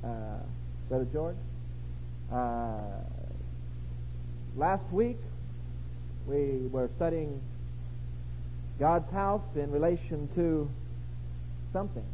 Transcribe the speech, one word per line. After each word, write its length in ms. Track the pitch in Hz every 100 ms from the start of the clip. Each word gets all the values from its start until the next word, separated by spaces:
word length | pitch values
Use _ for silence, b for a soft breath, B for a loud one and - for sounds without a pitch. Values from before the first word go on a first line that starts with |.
Uh, 40 | 117 120 110 113 - - - - -
Brother 180 | 131 120
George. 240 | 151 160 131 - - - - - - - - -
Uh, 460 | 120 123 120 117 110 104 117 120 - - - - - - - - - - - - - - 123
last 340 | 156 190 -
week, 260 | 180 240 240 - - - - - - - - - - -
we 420 | 143 139 131 127
were 180 | 131 123 -
studying 460 | 170 165 151 139 - - - - - - - - - - - - - -
God's 320 | 147 170 165
house 320 | 190 196 202 - 151
in 140 | 143
relation 600 | 143 160 175 - 156 147 -
to 340 | 170 156 147 131 - - - - - - - - -
something. 320 | 185 196 120 -